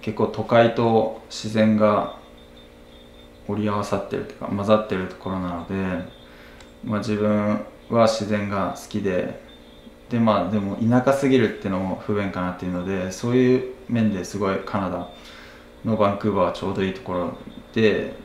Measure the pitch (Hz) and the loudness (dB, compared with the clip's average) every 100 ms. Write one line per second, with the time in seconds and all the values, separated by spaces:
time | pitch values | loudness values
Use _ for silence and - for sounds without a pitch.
0 | - 107 107 - 107 117 117 - 117 113 | -6 -2 -2 -2 2 6 6 4 2 4
1 | 110 - - - 110 110 110 107 107 104 | 2 -4 -14 -12 -4 2 4 6 4 2
2 | - - - - - - - - - - | -2 -10 -20 -20 -20 -20 -20 -20 -20 -20
3 | - - - - - 101 104 101 101 101 | -20 -20 -20 -20 -8 -4 -2 -2 -2 -4
4 | - 92 - - - 101 101 107 - 92 | -4 -8 -8 -10 -6 -4 4 4 4 -4
5 | 92 - - 95 90 85 82 98 95 87 | -4 -8 -8 -6 -4 -6 -6 -4 -2 -4
6 | 92 - - - - - - - - 107 | -8 -14 -20 -20 -20 -20 -20 -14 -4 -4
7 | 101 104 104 104 104 107 - - - 117 | -2 0 2 2 2 -2 -4 -16 -2 4
8 | 113 110 104 104 101 101 90 - - 107 | 4 4 -2 -2 -2 -2 -4 -6 -8 -4
9 | 98 90 - - - - - - - - | 0 0 -2 -8 -16 -20 -20 -20 -20 -20
10 | - 117 113 101 90 107 98 98 113 123 | -6 2 4 4 2 0 -2 0 2 4
11 | 123 135 139 131 110 - 101 95 92 90 | 4 2 4 4 4 0 -4 -2 -2 -4
12 | - 104 98 92 90 90 92 90 92 98 | -2 -2 -2 -2 -4 -4 -4 -4 -2 -4
13 | 92 - 120 123 127 127 127 - - 120 | -4 -4 0 4 4 4 0 -12 -4 0
14 | 110 95 87 98 101 95 - 104 95 90 | 2 0 -6 -4 -2 -2 -2 -4 -2 -6
15 | 87 - - - - - - - - 113 | -8 -14 -20 -20 -20 -20 -20 -10 -4 2
16 | 101 101 107 98 87 - 92 95 95 92 | 2 2 0 2 0 0 -4 -2 -2 -4
17 | - 90 85 - - - - - 110 95 | -6 -4 -4 -8 -16 -18 -8 2 2 2
18 | - - | -4 -10